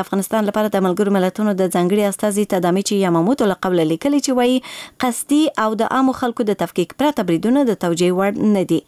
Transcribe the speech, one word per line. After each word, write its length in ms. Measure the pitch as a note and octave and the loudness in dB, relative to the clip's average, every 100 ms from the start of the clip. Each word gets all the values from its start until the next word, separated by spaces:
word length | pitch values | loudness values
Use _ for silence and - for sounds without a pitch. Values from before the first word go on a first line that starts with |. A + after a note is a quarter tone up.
افغانستان 460 | F#3+ F#3+ F#3+ A3+ G#3 | 0 -2 -2 -2 0
لپاره 220 | G#3+ G#3+ | 0 0
د 100 | G3+ F#3 | 0 0
ملګرو 280 | F3+ G3+ G3+ | 2 2 2
ملتونو 380 | F#3 G3 G#3+ F#3+ | 0 0 -2 0
د 100 | F#3 F3+ | 0 0
ځانګړي 280 | F3+ G#3 G3+ | 0 2 0
استازي 360 | F#3+ G#3+ G3+ | -2 -2 -2
تدامي 380 | G3+ F#3+ F3 F#3 | 0 0 0 0
چې 100 | G3+ G3+ F#3 | 0 0 2
یاماموتو 420 | E3+ F3 C#4 G#3+ | 2 2 2 0
له 40 | F#3 F#3 | 0 -2
قوله 220 | F3 D#3+ | 0 0
لیکلي 280 | E3 C#4+ C#4+ | 0 0 0
چې 100 | C#4 B3 | 0 0
وایي 200 | B3 B3+ - - - - | 2 0 -2 -18 -16 -6
قصدي 360 | B3+ A#3 - D4 D#4 - | -4 -4 0 2 2 0
او 60 | A3 G#3+ | -2 0
د 40 | A3+ B3+ | 0 2
عامو 200 | C4 B3 | 0 0
خلکو 280 | B3 A#3 A3 | -4 -2 -2
د 100 | G3 | -2
تفکیک 300 | E3+ - F3 - | -2 -2 -4 0
پرته 220 | D4 C#4+ F3+ | -2 0 0
بریدونه 340 | E3 G#3+ C#4 B3+ | 0 2 2 2
د 100 | F#3 F3 | 0 0
توجیه 260 | E3+ F3+ F3+ | 2 2 2
وړ 260 | G3 G#3 G#3+ G3+ | 0 0 2 2
نه 80 | F3 | 2
دي. 60 | E3 | 0